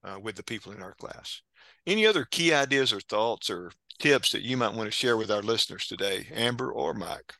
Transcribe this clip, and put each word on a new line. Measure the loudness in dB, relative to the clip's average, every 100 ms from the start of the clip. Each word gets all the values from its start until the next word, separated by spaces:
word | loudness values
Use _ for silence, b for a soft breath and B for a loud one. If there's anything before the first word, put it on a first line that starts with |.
uh, | -12 -10
with | -10 -10
the |
people | -10 -10 -10
in | -14
our | -16
class. | -14 -8 -8 -8 -14 _ b b b -2
Any | 4 4
other | 4
key | 0 2 4
ideas | 4 4 4 2
or | 0
thoughts | -2 0 0 0 -4
or | -6 -8 -16 _ -2
tips | 4 4 4
that | -2
you | -2 0
might | 0
want | 0 -4
to |
share | 0 2 2
with | 2
our | 0
listeners | 2 0 0 -2 -8
today, | -4 -2 -2 -6
Amber | -2 0 0 -4
or | -2 -2
Mike? | -2 -6 -8 -10 -20